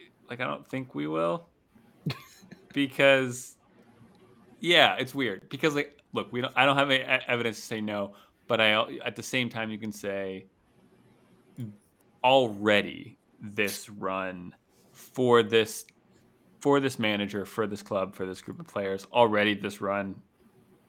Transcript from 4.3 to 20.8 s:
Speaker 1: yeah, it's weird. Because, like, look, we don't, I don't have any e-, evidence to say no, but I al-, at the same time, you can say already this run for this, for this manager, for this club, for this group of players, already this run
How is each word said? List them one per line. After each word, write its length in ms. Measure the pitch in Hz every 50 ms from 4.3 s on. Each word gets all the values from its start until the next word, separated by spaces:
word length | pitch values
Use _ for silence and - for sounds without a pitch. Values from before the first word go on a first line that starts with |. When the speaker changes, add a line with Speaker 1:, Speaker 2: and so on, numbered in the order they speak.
| _ _ _ - - -
Speaker 1:
yeah, 360 | - 165 175 160 135 104 92
it's 160 | 104 131 120 -
weird. 360 | 139 135 110 98 92 - -
Because, 260 | - 135 - 160 143
like, 240 | 143 143 - - _ _ _ -
look, 180 | - 101 -
we 100 | - 123
don't, 120 | 123 131 -
I 100 | - 131
don't 120 | 139 143
have 120 | 139 139 143
any 140 | 135 131 127
e-, 200 | - 131 131 -
evidence 300 | - 123 120 117 117 104
to 60 | - -
say 180 | - 117 110
no, 320 | 107 104 104 104 101 98 - - - _ _ _ _
but 140 | - 120 110
I 100 | 110 107
al-, 180 | 107 110 120 - 139 - -
at 120 | 123 107
the 80 | - 113
same 260 | - - 131 123 117
time, 200 | - 113 113 110
you 80 | 107
can 140 | 107 110 110
say 540 | 101 - - 101 98 98 98 95 95 95 92 _ _ _ _ _ _ _ _ _ _ _ _ _ _ _ _ _ _ _ _ _ - - 120 107 101 _ _ _ _ _ _ _ _ _ -
already 920 | 127 135 135 127 113 104 101 104 107 104 101 98 - - 85 - - - _ _ _ _ -
this 480 | - 104 101 110 104 98 - - - -
run 680 | 101 101 95 95 95 95 92 92 92 90 90 92 - _ _ _ _ _ _ _ _
for 500 | - - - - - 127 123 120 117 113
this, 420 | 104 117 113 110 107 - - - _ _ _ _ _ _ _ _ _ _ _ _ _ _ -
for 200 | - 143 139 143
this 180 | 135 131 123
manager, 480 | - 117 107 104 101 101 101 104 104 92
for 220 | - - - 110
this 160 | 101 104 101 -
club, 320 | - 107 98 95 98 98
for 100 | - 95
this 160 | 92 92 -
group 180 | - - 92 87
of 80 | 82
players, 380 | - - 104 101 98 98 98 - -
already 420 | - 123 120 110 107 104 104 104 104
this 260 | 98 101 101 101 -
run 340 | 104 98 101 101 98 98 95 - - _ _ _ _ _ _ _ _ _ _ _